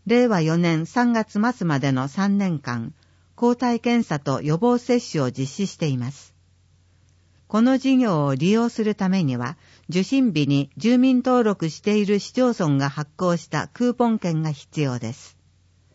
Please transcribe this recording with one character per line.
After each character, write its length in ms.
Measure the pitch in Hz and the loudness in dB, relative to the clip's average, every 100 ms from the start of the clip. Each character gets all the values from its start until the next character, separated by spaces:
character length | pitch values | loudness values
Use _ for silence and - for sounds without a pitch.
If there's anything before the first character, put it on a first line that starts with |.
| - | -2
令 180 | 240 247 | 2 2
和 160 | 196 | 2
四 180 | 156 165 | 2 2
年 280 | 175 160 160 | 2 0 -2
三 260 | - 240 | 0 0
月 260 | 233 220 208 226 247 | 0 -2 -2 -2 -2
末 120 | 175 | -2
ま 100 | 143 | 0
で 140 | 139 | 0
の 160 | 131 135 | 0 -2
三 320 | - 196 202 | -2 0 0
年 180 | 196 156 | 0 -4
間、 380 | - 120 113 - _ _ _ - | -6 -8 -8 -14 _ _ _ -2
抗 200 | 240 240 | 0 0
体 240 | 247 233 | 0 -2
検 240 | 240 240 | 0 0
査 160 | 226 151 | 0 -4
と 220 | 139 135 | -2 -2
予 160 | 147 160 | -2 0
防 220 | 240 240 | 2 0
接 200 | - 247 | 0 -2
種 220 | 240 160 | 0 -2
を 80 | 127 | -2
実 280 | 123 135 - | -2 -8 -4
施 100 | 196 | -8
し 100 | - | -4
て 120 | 160 | -4
い 100 | 131 | -4
ま 120 | 120 | -6
す。 220 | 139 - _ _ _ _ _ _ _ _ _ _ _ _ | -10 -20 _ _ _ _ _ _ _ _ _ _ _ _
こ 140 | 208 | 0
の 160 | 240 262 | 2 2
事 180 | 262 262 | 2 2
業 280 | 247 165 143 | 2 2 0
を 80 | |
利 180 | 135 165 | 0 2
用 180 | 220 233 | 2 0
す 140 | - | -2
る 120 | 214 208 | -4 -2
た 120 | 190 | 0
め 160 | 190 | 0
に 140 | 151 123 | 0 -2
は、 180 | 120 165 _ - _ | -6 -10 _ -20 _
受 140 | 165 | -4
診 320 | 190 269 254 | 0 0 2
日 140 | 156 139 | 2 2
に 240 | 139 139 - | 0 -2 -4
住 200 | 214 247 | 0 4
民 200 | 262 254 | 4 2
登 260 | 247 247 | 2 2
録 260 | 220 196 160 | 2 0 -4
し 120 | - | -4
て 180 | - 214 | -2 0
い 60 | 202 | 2
る 100 | 202 | 0
市 140 | - | -2
町 160 | - 254 | 0 0
村 240 | 233 170 139 | 0 0 0
が 120 | 139 | 0
発 220 | 139 147 - | -4 -12 -4
行 220 | 180 170 | -2 -2
し 100 | - | -4
た 200 | 156 - | -6 -6
ク 240 | - 247 | -4 -2
ー 20 | |
ポ 140 | 240 240 | 0 0
ン 100 | 220 | 0
券 240 | 180 156 | -2 -2
が 100 | 156 | -2
必 300 | 143 - - | -6 -10 -4
要 160 | 143 123 | -2 -2
で 160 | 113 | -8
す。 240 | 123 - _ _ _ _ _ _ | -10 -16 _ _ _ _ _ _